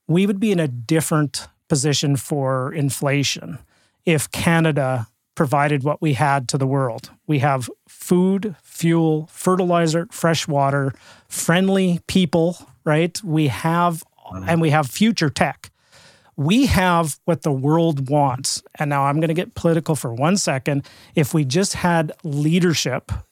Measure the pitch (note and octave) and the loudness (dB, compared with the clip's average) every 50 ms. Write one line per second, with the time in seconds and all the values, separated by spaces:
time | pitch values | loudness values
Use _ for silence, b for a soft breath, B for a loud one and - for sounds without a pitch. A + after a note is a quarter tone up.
0 | _ - D#3 F3+ G3 G3+ A3 G3 G#3+ G#3+ G3 F3 D#3+ D3 A#2+ A#2+ A2+ - D#3+ D#3+ | _ 0 2 2 2 2 0 0 0 0 2 2 0 -2 -4 -6 -4 0 0 0
1 | D3+ - F3 D3+ D3+ C#3 - - - - _ _ _ - E3 C#3 B2+ D#3 C#3 - | 2 2 2 0 0 0 -2 -8 -12 -12 _ _ _ -2 -2 0 0 0 0 0
2 | - D3 C#3 C3 - - D#3 C#3+ C3+ C3 C3+ C3 B2+ C#3 - E3 C#3+ C#3 B2 - | 0 0 0 -2 -2 -4 -4 -4 -2 -2 -2 -2 -4 -4 -4 -2 -2 -2 -2 -2
3 | D3 C#3+ C3+ C#3+ C3+ - - - - - E3 - - _ _ _ _ _ _ _ | -2 0 0 0 0 -2 -4 -6 -10 -12 -14 -14 -16 _ _ _ _ _ _ _
4 | - - E3 D3 - - - - - F3 E3 E3 D#3+ D#3+ D3+ D3 C#3 B2+ C3 B2 | -2 0 0 0 0 -4 -6 -2 0 2 4 4 4 2 2 0 0 -2 -2 -4
5 | A2 - _ _ _ _ - - E3+ B2+ C3 C#3+ C#3+ D3+ D3 C#3+ B2 D3 D3 - | -4 -8 _ _ _ _ -2 -2 -2 2 2 2 2 2 0 0 0 -2 -4 -2
6 | - D#3 C#3 A2 D3+ C#3+ C#3 C#3 B2+ A2+ - C#3+ C3+ C3 C3+ C#3 C3+ B2 A2+ A#2+ | -2 -2 0 0 2 2 2 0 -2 -2 -4 -2 -2 0 0 0 -2 -2 -4 -8
7 | - - - _ _ - D#3 C#3 A#2+ D3 C3+ C3 A#2 - - _ _ _ - - | -12 -18 -20 _ _ -2 -2 0 2 2 0 0 -4 -8 -14 _ _ _ -20 -10
8 | - - F#3 F3+ F#3 F#3+ G3 G3 F#3 G#3+ D#3+ - _ - - - - E3+ E3 E3 | -2 0 2 2 2 2 2 0 -2 -6 -10 -10 _ -20 -10 -2 0 2 2 2
9 | E3 D#3+ D#3 D3+ D#3+ - - - - F3+ F#3 F#3 F#3+ F3 F3 E3+ E3+ D#3+ D3+ E3+ | 2 2 0 0 -4 -8 -10 -4 -2 0 0 2 0 2 2 2 2 2 0 -2
10 | E3 - - - - E3 E3 - - - D3 C#3+ C#3 C#3 C#3 C#3+ C3+ C3+ - B | -4 -6 -8 -2 0 0 0 0 -2 -2 -2 0 0 0 0 0 -2 -2 -6 B
11 | B B B B B B - - - - E3 F3+ F#3+ F#3+ F#3+ G3 F#3+ F#3 F3 E3 | B B B B B B -10 -6 -2 0 2 2 2 2 2 2 2 0 0 -2
12 | - - - F#3+ F#3 E3+ - E3+ D#3+ F3 F3+ - - - - _ - E3 D3+ D#3 | -4 -2 0 2 2 2 2 0 0 0 -2 -6 -14 -20 -18 _ -2 0 0 2
13 | E3 F3+ - - - F#3 D3+ D#3 D#3 C#3 A2 - - E3 E3 F3 F3 F3 E3+ D#3+ | 0 0 -4 -6 -6 -2 0 0 0 0 -2 -2 -2 0 0 2 2 2 0 -2
14 | - _ _ _ - - - F#2 F#2 - E3+ E3 E3 D#3 D3 D#3 D3+ B2+ - - | -10 _ _ _ -18 -14 -12 -8 -4 -2 0 2 2 2 2 2 0 0 0 0
15 | G3+ A3+ A3 - E3 C#3+ - - F3+ C#3+ - _ - - _ b b b b b | 2 2 2 2 0 -2 0 0 0 -2 -2 _ -16 -20 _ b b b b b
16 | b b b b b b b - C#3 D3+ G3+ B3 C#4+ G#3+ - - F#3 F3+ F3 E3+ | b b b b b b b -4 0 2 2 4 4 4 2 4 4 4 4 4
17 | E3+ D#3 - - - - E3+ D3 - E3 C#3 C3 C3 D3 D#3 E3+ E3 E3 D#3 C#3 | 2 0 -4 -6 -2 -2 -2 -2 0 -2 -2 0 2 2 2 4 2 2 0 -2
18 | C3+ B2 C#3+ D3 C#3+ C3+ B2 B2 - - - - - - - - D#3 D3 C#3+ C#3 | -2 0 2 2 2 2 0 -2 -6 -6 -6 -6 -10 -12 -8 -6 -4 -2 0 0
19 | C#3 C#3 C#3+ D#3 D#3+ E3 E3 D#3+ F#3 - - - - E3+ E3 E3 D#3+ - D#3+ C#3+ | 0 2 0 0 0 0 0 -2 -4 -6 -6 -2 0 2 2 2 0 -2 -2 -2
20 | - C3 A#2 A2+ C#3 D#3+ G3 G3+ - - D3 C3 - - C#3+ C#3 C#3 B B B | -2 -6 -4 0 0 2 2 2 0 -2 -2 -2 -2 -2 -2 -2 -4 B B B
21 | B B B F3 D3+ - - D#3+ D3 B2+ B2 F3 G3+ - - - - F3+ E3+ E3 | B B B -2 0 0 2 0 0 0 0 0 0 0 -2 -2 0 0 2 2
22 | D#3+ D#3 - _ - E3 C#3 C#3+ D3 D#3 D#3+ F#3 F3 F3+ D#3 - - C#3+ B2 C3+ | 0 -2 -6 _ -8 -6 -4 -2 0 2 2 2 2 2 2 0 -2 -4 -4 -6
23 | - - - - - _ | -6 -8 -10 -10 -10 _